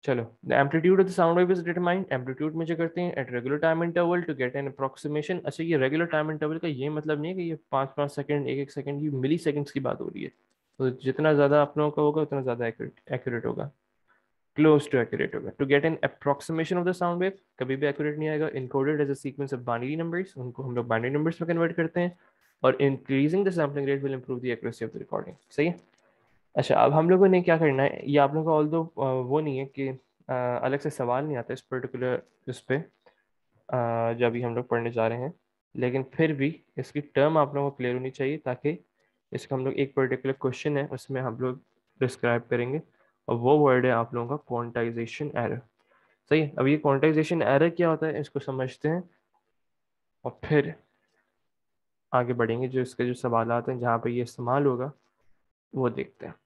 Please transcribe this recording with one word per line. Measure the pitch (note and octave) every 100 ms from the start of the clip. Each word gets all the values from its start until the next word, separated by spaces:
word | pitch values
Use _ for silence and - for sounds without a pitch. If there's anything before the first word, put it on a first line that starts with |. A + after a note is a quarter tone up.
चलो, | - B2 A2 _ C3
the | B2+
amplitude | C#3 D#3+ F3 F#3+
of | F3+
the | F3+
sound | E3 F3
wave | F3+ F#3
is | E3+
determined, | F3 F3 F#3 F3+
Amplitude | C3 B2+ B2+ D3+
मेजर | D#3+ E3
करते | D#3+ E3 E3+
हैं | F3 -
at | B2
regular | B2 B2 D3
time | D#3+ D#3+
interval | E3+ E3+ E3+ F3 E3+
to | C3
get | B2+ C#3
an | C#3
approximation। | C3 C3+ - D3 D3+ D3+ F3 D3
अच्छा, | -
ये | E3 D#3
regular | C3 D#3 E3+
time | D#3 D#3
interval | D3+ D3+ D#3+
का | E3+
ये | C3 C#3+
मतलब | D3+ D3+ D3
नहीं | D#3+
है | F#3+
कि |
ये | E3+ D#3 _
पाँच, | C3+ C3+ -
पाँच | C#3
second, | - C#3 D3 B2+
एक, | C3+
एक | C#3
second, | C#3+ C#3+ C#3+
ये | D3+
मिली | C3+ C3+ E3
सेकंड्स | E3 D3 C#3+
की | C3+
बात | B2+ -
हो | -
रही | -
है। | - _ _ _ _ -
तो | C3
जितना | B2+ C3 C3+ D#3
ज्यादा | D3 C#3+ D3
आप | C#3+ D3+
लोगों | D3+
का | D3
होगा, | D3 D#3
उतना | D3 C#3+
ज्यादा | B2+ A#2+ A#2
accurate, | - A#2 _ -
accurate | C3 B2+ A#2 A#2
होगा, | A#2 C#3+ _ _ _ _ _ _ _ _ -
close | D#3 D3 D3
to |
accurate | C3 A2 - -
होगा। | - -
To | - C#3
get | C#3+
an | D#3+ D#3+
approximation | C#3 - C#3+ C#3 - E3 D#3+ F3+
of |
the | F3
sound | F3+ F3 F3
wave, | F#3 F#3+ _ -
कभी | B2+ C3+
भी | D3
एक्यूरेट | C#3+ D3 D3+
नहीं | D#3
आएगा। | D3+ D#3
Encoded | C3 B2+ C3+ C#3 D3+
as | C#3+
a | C#3 C#3+
sequence | B2+ C#3 B2+
of |
binary | B2 A#2 B2+ D#3
numbers, | E3 E3+ F#3 C#3
उनको | B2 A#2+
हम | C3 A#2+
लोग | A#2
binary | A2+ A#2+
numbers | D3 D#3+ E3
में | E3
convert | E3+ E3 E3+
करते | E3 F3
हैं। | F3 F3 _ _ _ _
और | C3 C3
increasing | C#3 C3+ - C3+ D3 F#3
the | G3
sampling | F3 D3 C#3+ C#3
rate | C#3
will | C#3 C3
improve | B2+ B2+
the | B2 A#2
accuracy | A#2 A#2 A2+
of | -
the | -
recording। | G#2 - - _
सही | - D#3+
है। | F3 _ _ _ _ _ _ _ -
अच्छा, | B2+
अब | - B2
हम | D3+ E3
लोगों | F#3 G3
ने | F#3
क्या | F3+ D#3+
करना | D#3+ C3
है, | C#3 - -
ये | C#3+
आप | C#3
लोगों | D#3 D#3+ D#3
का | D3+
although, | E3 E3 - C3
अ, | C3 B2
वो | D3
नहीं | D#3 C3
है | C3+
कि, | C#3 C3+
अ, | B2+ _ _ - B2+ B2 B2
अलग | C3 C#3+
से | D3+
सवाल | C#3+ A#2+ B2
नहीं | D3+ C3
आता | A2+
इस | B2+
particular | _ B2+ B2+ B2 B2+ B2 - _ -
इस | A#2
पे, | - C3+
अ, | E3 _ _ _ _ _ _ _ - B2+ A#2 A#2 A#2
जो | A#2 A#2+
अभी | A#2
हम | A#2 A#2
लोग | A#2+
पढ़ने | A#2+ A#2
जा | A#2 A2+
रहे | A#2+
हैं, | C3+ - _ _ _ -
लेकिन | B2+ C3
फिर | B2+ - D#3+
भी | C#3+ C#3 - _ -
इसकी | C3 D3+
term | D3 C#3 D3 D#3+
आप | C#3
लोगों | C#3+ C#3
को | C#3
clear | B2
होनी | B2 C3
चाहिए, | C3 C3+ D3+
ताकि | C3 B2 D3 F3 _ _ _ _ _
इसका | C#3 - C3
हम |
लोग | C3
एक | - C#3
particular | C#3+ C3 B2+ C3+ C3+
question | C3 B2 D#3 C#3+
है, | C#3+
उसमें | B2 - C3
हम | B2+ A2+
लोग | B2+ B2+ _ _ _ _
describe | B2+ - A#2+ A#2
करेंगे, | A#2 B2 A#2+ D3+ - _ _ _ -
और | A#2
वो | B2 D3+
word | C#3+ B2+ B2+
है |
आप | A#2 A#2
लोगों | A#2+ A#2+ D3+
का | _
quantization | A#2+ A#2 A#2+ A#2 A#2 A#2 - D3+ -
error। | A2+ A#2 - _ _ _ _ _ _
सही | D#3
है। | D3+ -
अब | C3+
ये | D3+
quantization | D3+ C3+ D3+ D#3 D#3 E3+
error | A2+ C#3 E3+
क्या | E3+ E3+
होता | D#3 D#3+
है, | D3+
इसको | C#3+ C#3
समझते | - C3 B2+ - D3+
हैं | E3+ F3 _ _ _ _ _ _ _ _ _ _ _
और | B2 -
फिर | - D3+ D3+ D#3 _ _ _ _ _ _ _ _ _ _ _ _ _
आगे | B2+ B2
बढ़ेंगे, | A#2+ A#2 A#2 B2+
जो | C3
इसके | B2+ - B2
जो |
सवालात | B2 B2 A#2 A2+ A#2+ A#2+
हैं, | B2+
जहाँ | A#2+ A#2
पे | B2
ये | A#2+
इस्तेमाल | A#2+ - A#2+ C3+ C#3+
होगा, | B2 C3 - _ _ _ _ _ _ _
वो | C3 B2
देखते | A2+ C3 _ -
हैं। | -